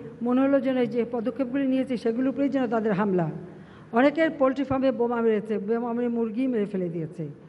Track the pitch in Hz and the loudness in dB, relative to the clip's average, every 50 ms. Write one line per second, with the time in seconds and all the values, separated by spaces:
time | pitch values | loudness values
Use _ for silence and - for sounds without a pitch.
0 | - - - - 233 240 247 254 269 269 277 277 233 262 262 254 247 220 233 240 | -14 -14 -10 -6 -2 0 2 4 4 4 4 4 2 2 2 2 0 0 0 -2
1 | 220 226 247 240 208 247 254 - 269 240 247 277 277 262 262 262 254 269 254 220 | -2 -2 -2 -4 -4 -2 -2 -2 -2 -2 -2 0 0 2 2 0 0 0 -2 -2
2 | - 233 226 233 262 277 254 - 285 277 226 269 254 220 233 226 208 220 202 170 | 0 0 0 0 0 0 0 0 0 0 2 0 0 0 0 0 2 2 2 2
3 | 214 208 185 180 165 151 151 - - - - - - - - - - - - 233 | 2 2 2 2 2 0 -2 -6 -12 -14 -16 -18 -20 -20 -20 -20 -10 -2 2 4
4 | 262 294 285 330 320 320 - - 269 262 262 277 277 - 269 269 262 269 240 214 | 4 4 4 2 0 0 2 2 2 2 2 0 -2 -2 0 0 2 2 2 2
5 | 233 233 240 233 233 226 220 208 208 214 220 202 196 202 233 233 240 240 233 240 | 0 0 0 2 2 2 2 2 0 -2 -4 -2 -2 -2 -2 -2 -2 -2 -2 -2
6 | 240 240 233 233 233 226 202 226 262 262 247 214 208 190 - 190 185 175 160 170 | -2 0 0 0 -2 -2 -2 -2 0 0 0 0 0 0 -2 -2 -2 -2 -4 -4
7 | 160 160 - - 160 143 147 - - | -6 -6 -6 -8 -8 -8 -10 -14 -18